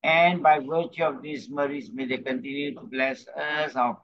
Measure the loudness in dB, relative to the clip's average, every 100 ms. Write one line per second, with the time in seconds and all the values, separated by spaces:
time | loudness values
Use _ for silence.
0 | 4 6 6 6 6 4 4 -2 -2 0
1 | 0 0 -8 -10 -8 -2 -2 -2 -10 -8
2 | -4 -4 -4 -6 -6 -6 -6 -8 -10 -2
3 | -2 -2 -12 -8 -4 -2 -2 0 0 0